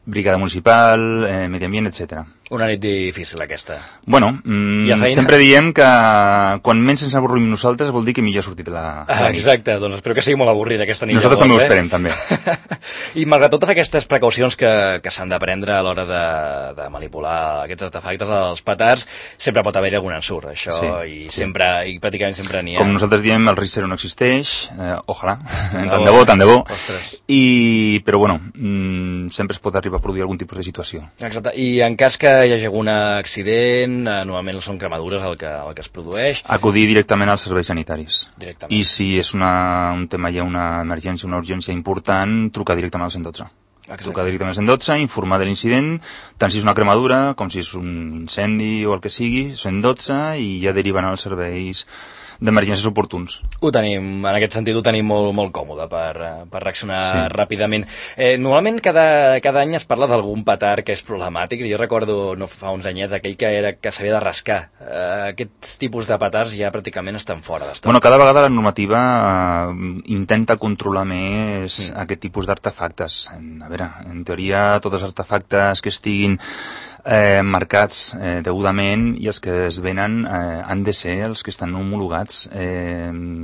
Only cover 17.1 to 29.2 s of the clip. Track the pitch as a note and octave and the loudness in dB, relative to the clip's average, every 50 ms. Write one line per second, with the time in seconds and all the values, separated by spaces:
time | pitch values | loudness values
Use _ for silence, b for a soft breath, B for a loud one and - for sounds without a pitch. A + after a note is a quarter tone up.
17.1 | - D#2 D2+ D#2 E2 E2 D#2+ D#2 D2 D2 D2 D#2 F2+ E2 G2 F2+ - E2+ E2+ F#2 | -12 -8 -6 -6 -4 -4 -4 -4 -4 -6 -6 -8 -10 -10 -10 -10 -10 -10 -10 -8
18.1 | F#2 F#2+ G#2 G2+ G#2+ G2 F#2+ F2+ F2 - - A2 G2+ F#2 A2 A#2 B2+ B2+ - B | -8 -6 -4 -2 -2 -2 -2 -2 -4 -6 -4 -4 -2 2 4 4 4 2 0 B
19.1 | B B B B B B - - G#2 A#2+ G2+ G#2 - G2 G2 F#2+ G2 G2+ F#2 F#2 | B B B B B B -4 0 0 0 0 0 0 0 0 0 -2 -2 -4 -4
20.1 | E2 D#2+ - - F#2+ D#2 D2 D2 D2 - - F2 E2 E2 E2+ E2+ F2 F2 E2+ D#2+ | -6 -6 -8 -8 -8 -8 -10 -12 -12 -10 -8 -6 -4 -4 -2 -4 -4 -6 -8 -10
21.1 | D#2 D2+ D#2 D#2 - - G2+ F#2+ F#2 F#2+ F#2 F2+ F2+ F2 F2+ F#2+ F#2 F2 - G#2 | -12 -14 -12 -10 -6 -6 -6 -4 -2 0 2 2 2 0 -2 -6 -8 -6 -6 -4
22.1 | G2 F#2+ G2+ G2 G2 F#2+ F#2+ F#2 F#2+ F#2 F2 E2+ F2 F2+ G2+ G2+ G2+ G2 G#2 G2+ | -2 -2 -2 -2 -4 -4 -8 -6 -4 -4 -4 -2 0 2 2 4 4 2 2 4
23.1 | G#2+ G#2 G#2 A2 A2 A2 A2+ A2 G2 G2+ G2+ F#2+ - A2 G2 F#2 F#2+ - - F#2 | 4 4 4 4 4 4 4 4 4 2 0 -2 -2 -2 -4 -4 -4 -6 -8 -8
24.1 | - - B2 B2+ B2+ C3+ C#3+ - - - - - - F#2+ F2+ F2 F2+ E2+ - - | -2 0 2 2 2 2 0 -2 -6 -6 -8 -10 -10 -8 -6 -6 -6 -6 -6 -8
25.1 | - - - F#2 G#2 C3+ D3+ - - - - F2+ F#2 F#2 G2 G2 - G2+ G#2+ G2+ | -8 -6 -2 -4 -4 -4 -6 -8 -6 -4 -4 -4 -4 -4 -2 0 2 4 6 8
26.1 | A2 B2 B2 A#2 G#2+ F#2+ G2 G#2+ A#2+ B2 - - G#2 - - - F#2+ F2+ - - | 10 10 10 10 8 8 10 10 8 8 6 0 -8 -10 -8 -8 -8 -8 -8 -12
27.1 | - - _ - C#3 C3+ C3 B2+ B2 A#2+ A#2 A#2 A2+ A2 A2 G#2+ G#2 G#2 - G#2 | -16 -10 _ 2 4 6 6 6 6 6 4 4 4 4 4 2 2 2 2 4
28.1 | G#2 G2+ G#2 G2 F2 D#2 F2+ A2 - C#3 A#2+ G2+ G2+ G2 F#2+ F#2 F#2 F2+ F#2 F2+ | 4 4 4 4 2 0 -4 -10 -12 -8 -6 -4 -2 -2 -2 -2 -4 -4 -4 -4
29.1 | F2+ F2+ | -6 -6